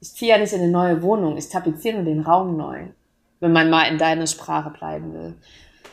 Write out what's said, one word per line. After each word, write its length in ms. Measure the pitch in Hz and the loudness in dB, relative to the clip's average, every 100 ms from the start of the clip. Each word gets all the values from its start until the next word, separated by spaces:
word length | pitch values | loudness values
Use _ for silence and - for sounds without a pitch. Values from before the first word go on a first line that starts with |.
ich 100 | - | -20
zieh 140 | - 233 | -4 4
ja 100 | 214 | 4
nicht 140 | 208 | 4
in 80 | 196 | 0
eine 100 | 175 | 2
neue 320 | 175 180 165 | 2 2 2
Wohnung, 360 | 180 220 165 151 | 2 2 0 -4
ich 100 | - | -6
tapeziere 480 | 185 170 156 226 214 | -4 -4 -4 -4 -2
nur 80 | |
den 160 | 165 156 | -2 -2
Raum 380 | 156 180 190 160 | 2 2 2 -4
neu, 300 | 143 127 180 - _ _ _ _ | -6 -10 -14 -20 _ _ _ _
wenn 140 | 170 | 2
man 160 | 170 160 | 4 6
mal 140 | 160 | 4
in 140 | 147 156 | 2 2
deiner 300 | 160 160 160 | 0 0 -4
Sprache 440 | - - 156 151 | -6 -6 -6 -6
bleiben 420 | 151 160 156 160 | -10 -10 -10 -10
will. 220 | 160 165 170 _ - - _ - | -12 -14 -16 _ -20 -20 _ -20